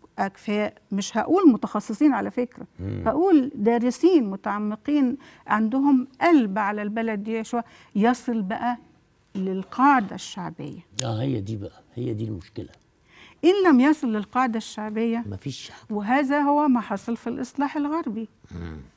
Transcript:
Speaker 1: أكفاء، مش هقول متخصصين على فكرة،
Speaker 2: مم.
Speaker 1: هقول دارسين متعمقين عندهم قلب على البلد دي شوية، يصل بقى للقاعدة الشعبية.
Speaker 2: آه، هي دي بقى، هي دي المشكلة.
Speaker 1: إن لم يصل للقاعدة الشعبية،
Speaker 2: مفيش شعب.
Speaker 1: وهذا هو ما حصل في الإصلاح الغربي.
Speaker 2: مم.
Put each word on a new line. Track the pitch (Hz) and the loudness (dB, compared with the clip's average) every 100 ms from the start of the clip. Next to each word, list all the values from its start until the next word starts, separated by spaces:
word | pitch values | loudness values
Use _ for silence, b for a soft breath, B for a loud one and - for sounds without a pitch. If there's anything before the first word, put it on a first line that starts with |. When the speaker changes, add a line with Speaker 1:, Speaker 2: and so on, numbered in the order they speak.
| - - | -18 -6
Speaker 1:
أكفاء، | 196 - - 208 208 - _ | -6 -6 -4 -2 -2 -6 _
مش | 202 202 220 | -6 -2 -4
هقول | - 349 349 | 0 6 6
متخصصين | 214 208 208 - 214 294 | 6 0 -4 -6 0 2
على | 226 202 | 2 -2
فكرة، | 240 247 - - - | -4 -6 -8 -20 -10
Speaker 2:
مم. | 95 98 226 | -8 -4 -2
Speaker 1:
هقول | 277 381 311 254 | 2 4 4 4
دارسين | - 208 233 247 - 339 339 208 | 0 0 2 0 2 4 4 2
متعمقين | 190 214 202 208 214 - 294 254 277 B B - | -4 -6 -4 -4 -6 -2 2 2 -2 B B -2
عندهم | 214 220 262 277 262 254 - | 0 2 2 4 4 2 0
قلب | 339 311 214 196 | 4 6 4 0
على | 202 208 | -2 -4
البلد | 208 220 226 214 | -4 -4 -4 -4
دي | 208 226 | -4 -6
شوية، | 220 240 226 b b | -4 -6 -6 b b
يصل | 202 226 247 - 226 | 2 2 2 -2 -4
بقى | 185 226 240 240 - _ _ _ _ | -4 -4 -4 -6 -10 _ _ _ _
للقاعدة | 196 190 190 190 - 277 269 196 | -6 -4 -4 -6 2 4 4 0
الشعبية. | 185 - - 170 170 143 180 - - | -8 -14 -12 -12 -12 -14 -14 -10 0
Speaker 2:
آه، | 123 110 | 0 2
هي | 135 117 | -2 -2
دي | 95 110 | -4 -8
بقى، | 98 - _ | -10 -16 _
هي | - 123 | -8 -6
دي | 107 | -4
المشكلة. | 110 101 - - - - _ _ b b b b | -6 -8 -10 -14 -14 -18 _ _ b b b b
Speaker 1:
إن | 311 403 370 | 2 4 6
لم | 254 | 6
يصل | 277 302 254 | 6 2 0
للقاعدة | 214 196 247 254 220 | -4 -4 -2 -2 -2
الشعبية، | - - 214 214 233 226 147 | -6 -10 -8 -2 -2 -2 -4
Speaker 2:
مفيش | 101 135 127 | -8 -10 -10
شعب. | - - - | -16 -20 -8
Speaker 1:
وهذا | 208 208 262 269 285 | -6 0 0 2 2
هو | 285 294 294 | 2 2 4
ما | 247 | 2
حصل | - 196 - 233 | 0 -6 -4 -6
في | 233 | -6
الإصلاح | 240 247 - 277 311 | -8 -8 -4 -4 -2
الغربي. | 285 320 311 214 220 _ - | -4 -4 -6 -8 -10 _ -16
Speaker 2:
مم. | 85 82 78 65 | -12 -10 -12 -16